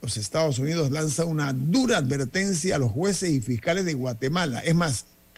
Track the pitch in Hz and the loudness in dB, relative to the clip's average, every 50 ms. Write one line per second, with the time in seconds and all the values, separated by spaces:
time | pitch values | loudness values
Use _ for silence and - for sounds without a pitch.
0 | - 113 - 113 107 - - 156 160 156 131 110 135 156 165 170 156 131 135 147 | -8 -6 -6 -6 -4 -2 0 2 2 2 2 0 0 0 0 0 0 0 0 0
1 | 156 156 143 - 165 170 160 151 147 139 131 131 139 156 185 269 254 233 226 180 | -2 -2 0 0 -2 0 0 -2 -2 -2 -2 0 0 2 2 2 4 4 2 2
2 | 143 127 143 139 135 - - 185 196 202 190 160 175 185 - 147 131 117 104 139 | 2 0 0 -2 -2 -2 -2 -2 0 0 0 -2 0 0 0 2 2 0 0 0
3 | 180 202 190 - 190 175 151 131 107 127 123 110 - 170 170 190 190 175 156 127 | 0 0 0 0 0 0 0 0 0 -2 -4 -2 0 0 0 0 0 -2 -2 -2
4 | 127 127 117 117 135 135 160 180 175 143 117 - - 165 165 170 175 156 123 - | -4 -4 -4 -2 -2 -2 0 0 0 0 -2 -2 0 2 4 4 4 2 0 -2
5 | - - - _ _ _ - | -6 -10 -20 _ _ _ -20